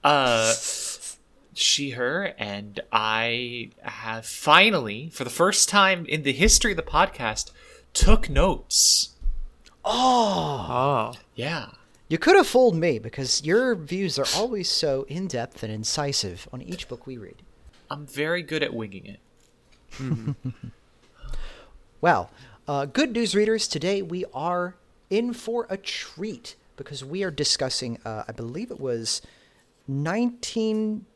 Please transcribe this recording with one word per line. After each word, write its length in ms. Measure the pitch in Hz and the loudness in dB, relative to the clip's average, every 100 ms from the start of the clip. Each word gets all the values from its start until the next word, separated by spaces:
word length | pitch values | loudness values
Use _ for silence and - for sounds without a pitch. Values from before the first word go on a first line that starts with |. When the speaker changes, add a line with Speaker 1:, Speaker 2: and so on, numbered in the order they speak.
Speaker 1:
Uh, 500 | 143 147 127 117 110 113 - - - - | 4 4 4 4 2 0 -2 -6 -8 -10
<laughs> 500 | - - _ _ _ | -14 -18 _ _ _
she, 380 | - - - 139 | -2 0 2 -2
her, 420 | 120 123 170 196 - | -2 -2 -2 -4 -6
and 440 | 104 101 104 101 - | -6 -6 -8 -12 -2
I 760 | 113 110 110 117 117 120 120 113 _ | 0 0 0 -2 -2 -6 -10 -12 _
have 440 | - - 113 113 - | -14 -10 -10 -8 -8
finally, 840 | - - 160 208 180 113 104 160 | -4 6 8 8 4 -2 -8 -10
for 140 | - | -8
the 60 | 127 | -8
first 400 | - 180 196 - | 2 2 4 4
time 360 | 208 190 180 165 | 4 4 2 -2
in 180 | 156 | -2
the 100 | 139 | -2
history 380 | 135 202 - 233 | 4 6 6 4
of 60 | 170 | -2
the 60 | |
podcast, 680 | - 147 - - 117 110 - - - - _ | 0 2 2 0 -4 -4 -8 -14 -20 -20 _
took 360 | - 175 220 - | 4 10 10 8
notes. 840 | 139 185 156 - - - - - _ - - - - - _ - | 4 2 2 -2 2 4 2 0 _ -2 -2 -6 -12 -20 _ -2
Speaker 2:
Oh. 800 | 240 254 247 214 180 151 135 - | 2 4 4 2 0 -2 -4 -2
Speaker 3:
Oh. 440 | 123 135 135 110 123 _ | 0 2 0 -2 -8 _
Speaker 1:
Yeah. 340 | - 131 160 110 - _ _ - | -10 -6 -6 -10 -20 _ _ -6
Speaker 2:
You 80 | 165 | 0
could 180 | 294 392 | 6 6
have 100 | 311 | 8
fooled 280 | 247 254 165 | 6 6 4
me 240 | 170 117 | 0 0
because 440 | 113 - 127 - | -4 -6 -2 -2
your 320 | 147 208 254 202 | 2 2 2 -2
views 420 | 147 180 190 139 | -4 -4 -2 -2
are 80 | 135 165 | 0 0
always 340 | 233 214 170 | 0 -2 -2
so 320 | - 156 135 135 | 0 0 0 -2
in-depth 520 | 156 190 123 120 - | -6 -4 -6 -6 -8
and 100 | 107 | -8
incisive 760 | 107 110 - 143 135 98 85 - | -6 -4 -2 -2 -2 -4 -8 -14
on 80 | 127 | -14
each 260 | - 180 - | -10 -12 -10
book 180 | 123 - | -14 -12
we 120 | 123 | -14
read. 240 | 98 - - _ - _ _ | -16 -20 -20 _ -20 _ _
Speaker 1:
I'm 140 | 143 147 | -12 -10
very 360 | 143 151 175 | -4 -2 -2
good 220 | 151 156 | -2 -2
at 100 | 143 | -2
winging 320 | 117 107 95 - | -4 -8 -12 -16
it. 140 | 101 _ _ _ _ _ _ _ - | -20 _ _ _ _ _ _ _ -10
Speaker 3:
Mm-hmm. 520 | 131 113 110 - 127 - | -4 -4 -4 -8 -10 -10
Speaker 2:
<laughs> 120 | - - _ _ _ _ - - - - - - _ _ | -16 -18 _ _ _ _ -8 -6 -6 -12 -20 -20 _ _
Well, 300 | 170 127 87 - - - - | 2 2 0 -14 -20 -16 -6
uh, 180 | 143 143 | -4 -2
good 280 | - 254 | 0 0
news, 200 | 226 220 202 | 0 0 2
readers. 320 | 214 220 - | 2 0 -2
Today 340 | 156 175 196 | -2 -2 -2
we 240 | 175 180 - | -4 -6 -8
are 420 | 131 165 180 180 - _ _ _ | -4 -2 -2 -4 -10 _ _ _
in 240 | 202 240 | -2 -2
for 320 | 233 - 240 226 | -6 -4 -4 -4
a 80 | 190 | -6
treat 760 | - - - - 214 135 - - _ - | -6 -10 -10 -8 -8 -8 -14 -20 _ -18
because 280 | 131 135 | -12 -12
we 200 | 135 180 | -8 -4
are 80 | 190 | -4
discussing, 680 | 143 143 - 131 - 123 113 113 | -2 0 0 -2 -4 -6 -8 -8
uh, 180 | 107 - | -8 -10
I 40 | |
believe 360 | 110 117 147 240 | -10 -10 -10 -10
it 80 | - | -8
was 420 | 135 117 113 - - _ _ _ _ _ - | -4 -4 -2 -6 -8 _ _ _ _ _ -8
nineteen 1160 | 139 151 202 240 240 - 226 220 214 220 214 - | -4 -2 0 -2 -4 -6 -2 0 0 -2 -4 -10